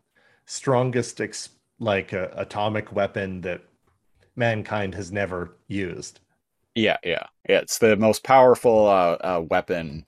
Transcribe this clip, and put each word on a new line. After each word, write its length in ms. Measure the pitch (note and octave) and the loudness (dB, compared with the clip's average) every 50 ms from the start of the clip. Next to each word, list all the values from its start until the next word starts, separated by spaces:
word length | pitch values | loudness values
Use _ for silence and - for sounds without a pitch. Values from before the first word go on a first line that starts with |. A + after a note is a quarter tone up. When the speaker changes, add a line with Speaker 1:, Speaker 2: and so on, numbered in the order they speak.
| _ _ _ _ _ _ _ _ _ | _ _ _ _ _ _ _ _ _
Speaker 1:
strongest 760 | - - - - C#3 C3 B2 B2+ B2+ B2 B2+ A#2 - - - | -16 -16 -6 -2 0 2 2 2 0 0 -2 -4 -4 -6 -8
ex-, 280 | A#2 G#2 - - - - _ _ _ _ _ - | -8 -8 -8 -12 -16 -16 _ _ _ _ _ -6
like, 340 | A#2 A2 G2+ G2 F#2 - - | -2 0 0 0 -2 -4 -6
uh, 160 | F#2+ F2+ - - | -6 -6 -6 -6
atomic 580 | - G2 - - G#2 G#2 G#2+ G#2 G#2+ G#2 - | -8 -10 -8 -6 -4 -4 -2 -2 -4 -6 -6
weapon 500 | F#2+ G2+ G2+ G2 - A2 G2 F#2+ F#2 F#2 | -4 -4 -4 -2 -4 -6 -6 -6 -8 -8
that 200 | F2 F#2 F2 - - _ _ _ _ _ _ _ _ _ _ _ _ _ _ | -8 -8 -10 -10 -12 _ _ _ _ _ _ _ _ _ _ _ _ _ _
mankind 600 | - A#2+ A#2 A2+ G#2+ G2 - G#2+ G#2+ G#2 G2 F2 | -4 -2 -2 -2 -2 -4 -6 -4 -4 -4 -6 -6
has 160 | F#2+ G2 E2+ | -8 -10 -8
never 460 | F#2+ G#2 G2+ F2 F#2 F2+ F2 E2+ - _ _ - | -6 -4 -4 -4 -4 -8 -8 -10 -12 _ _ -10
used. 520 | G2 G2 F#2+ F2 E2 - - - - _ _ _ _ _ _ _ _ _ _ _ _ | -8 -6 -6 -6 -8 -10 -14 -16 -18 _ _ _ _ _ _ _ _ _ _ _ _
Speaker 2:
Yeah, 220 | A2+ A2 G2+ - - - | 0 0 2 0 0 -2
yeah. 240 | F2+ E2 - G1+ - _ _ - - | -4 -4 -4 -6 -8 _ _ -2 2
Yeah, 120 | G2 F2+ | 2 2
it's 180 | - - - - | 2 0 -2 2
the 160 | - A2 G#2+ G2 | 4 4 4 4
most 260 | A2 A2 G#2 - - | 4 2 2 2 2
powerful, 640 | - C3+ C3+ B2+ B2+ A#2+ - - B2 A2+ A2 G#2+ G#2 | 4 6 8 8 8 6 6 4 4 4 6 6 4
uh, 300 | G2 F#2+ F2+ E2+ E2 - | 4 4 4 2 2 0
uh, 220 | - F2+ F#2 F2 E2 D2+ | -2 -2 -2 -2 -2 -2
weapon, 560 | F#2+ F2+ - - F#2 F2 E2 D#2 C#2+ D#2+ D#2+ | -2 -2 -2 -2 -4 -6 -6 -8 -10 -12 -12